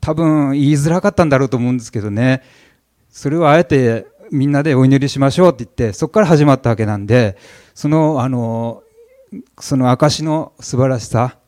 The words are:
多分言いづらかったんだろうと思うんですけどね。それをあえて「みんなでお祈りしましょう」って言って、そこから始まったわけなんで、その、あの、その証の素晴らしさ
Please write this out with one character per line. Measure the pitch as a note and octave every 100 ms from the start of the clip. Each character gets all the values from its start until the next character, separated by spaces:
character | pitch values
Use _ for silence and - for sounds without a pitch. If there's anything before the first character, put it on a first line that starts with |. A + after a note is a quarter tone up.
多 | -
分 | D#3 E3 D#3 C#3+
言 | C#3
い | C#3+
づ | D3+ D3
ら | F3
か | G3+
っ |
た | -
ん | E3
だ | C3+
ろ | C3+
う |
と | B2
思 | B2
う |
ん | B2+
で |
す | A2+
け | A#2
ど | G#2
ね。 | G#2 B2 C3 _ _ _ _ _ _ _
そ | - C#3+
れ | D#3
を | D#3+
あ | D3+
え |
て | F3 D3 B2+ A2+ - _ -
「み | C#3+ C#3
ん |
な | C#3+
で | D3 C3
お | C3
祈 | C#3
り | C3+
し | C3+
ま | C#3
し | C#3
ょ | F3+
う」 |
っ | B2+
て |
言 | A#2
っ |
て、 | - A#2+
そ | G2+ D#3
こ | -
か |
ら | G3
始 | D#3+ D3
ま | C3+
っ |
た | -
わ | A2
け | G#2+
な | G#2
ん | G#2
で、 | B2 A2 F#2+ - - _ -
そ | D3
の、 | D#3 D#3 D3+
あ | B2
の、 | B2+ A#2 A2+ A#2 A2+ _ _ _ _ _ - - _
そ | - C#3
の | B2+
証 | B2 D3 -
の | D#3 D#3 - _
素 | - B2+
晴 | C3
ら | C3
し | G#2
さ | - B2+ -